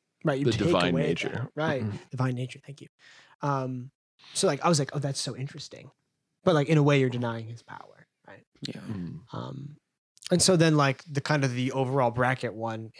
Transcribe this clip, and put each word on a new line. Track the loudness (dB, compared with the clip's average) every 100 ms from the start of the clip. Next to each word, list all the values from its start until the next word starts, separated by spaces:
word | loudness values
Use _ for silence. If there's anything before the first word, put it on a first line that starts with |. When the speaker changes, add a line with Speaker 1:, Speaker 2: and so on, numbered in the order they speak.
| _ _ -2
Speaker 1:
Right, | 0
you | 0
Speaker 2:
the |
Speaker 1:
take | 2 2
Speaker 2:
divine | 4 2
Speaker 1:
away | 2 0
Speaker 2:
nature. | -2 -4
Speaker 1:
that. | -6 -6 -4
Right, | -2 -2
Speaker 2:
Mm-hmm. | -4 -8 -8
Speaker 1:
divine | -4 -2 -2
nature. | -6 -12 -18
Thank | -20
you. | -20 _ -20 -20 -20 _
Um, | -4 -2 -4 -8 -12 _ _ _ -12
so, | -2 0
like, | 2
I | 2
was | 2
like, | 0
"Oh, | -4
that's | -4 -4
so | -6 -8
interesting," | -10 -12 -16 -18 -20 _ _ _ _ _ 2
but, | 2
like, | 4
in | 4
a |
way, | 6 6
you're | 4
denying | 0 -4 -6 -10
his | -14
power, | -16 -18 -18 -20 _ _ -20
right? | -20 _ _
Speaker 3:
Yeah. | -14 -12
Speaker 2:
Mm-hmm. | -10 -8 -8 -10 -12 -10
Speaker 1:
Um, | -10 -10 -14 -16 _ _ _ _ 0
and | 4
so | 6 6
then, | 6 6
like, | 4 0 -6
the | -4
kind | 0 2
of | 2
the | 0 -2
overall | 0 0 2 2
bracket | 2 0 0 -4
one | -6 -6 -6 -10